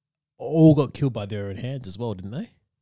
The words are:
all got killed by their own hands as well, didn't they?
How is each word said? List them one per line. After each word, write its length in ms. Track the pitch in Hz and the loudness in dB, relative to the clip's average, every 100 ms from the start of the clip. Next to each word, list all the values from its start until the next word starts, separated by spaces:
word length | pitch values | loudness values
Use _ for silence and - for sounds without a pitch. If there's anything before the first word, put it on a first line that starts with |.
| _ _ _ _ | _ _ _ _
all 380 | 127 160 160 147 | -2 6 8 8
got 180 | 135 | 2
killed 200 | - 139 | -2 -4
by 120 | 113 101 | -4 -8
their 220 | 104 101 | -8 -8
own 80 | 95 | -8
hands 320 | 120 139 98 | -8 -10 -12
as 100 | 95 | -8
well, 160 | 117 | -8
didn't 180 | 95 98 | -8 -10
they? 180 | 135 233 _ _ _ | -10 -12 _ _ _